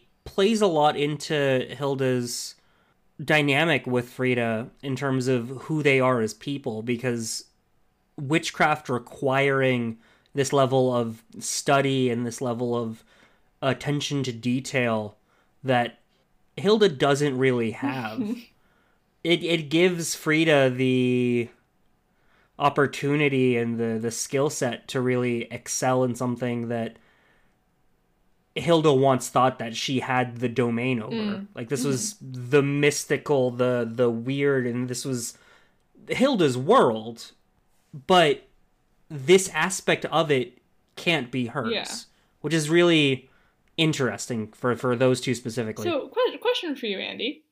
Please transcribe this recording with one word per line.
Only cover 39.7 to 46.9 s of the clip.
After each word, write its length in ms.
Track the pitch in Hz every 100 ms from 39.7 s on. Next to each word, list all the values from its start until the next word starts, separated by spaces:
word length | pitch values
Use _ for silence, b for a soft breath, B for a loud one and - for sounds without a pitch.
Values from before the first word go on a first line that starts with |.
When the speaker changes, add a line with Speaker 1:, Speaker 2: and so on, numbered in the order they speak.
| - - 160
Speaker 1:
of 260 | - 151 156
it 280 | 135 120 - _ _ _
can't 380 | - 180 160 123
be 140 | 131 117
hers, 260 | 143 117
Speaker 2:
Yeah. 140 | 208 - - - _ _ _
Speaker 1:
which 120 | 151
is 160 | 160 147
really 580 | 170 175 165 139 131 b b b b _ -
interesting 760 | 160 147 123 101 - 117 107
for, 240 | - 127 117
for 180 | 127
those 260 | 120 131 127
two 140 | -
specifically. 500 | 117 117 117 110 107
Speaker 2:
So, 240 | 349 294 -
que-, 300 | 453 480 285
question 380 | 480 494 349 269
for 100 |
you, 120 | 226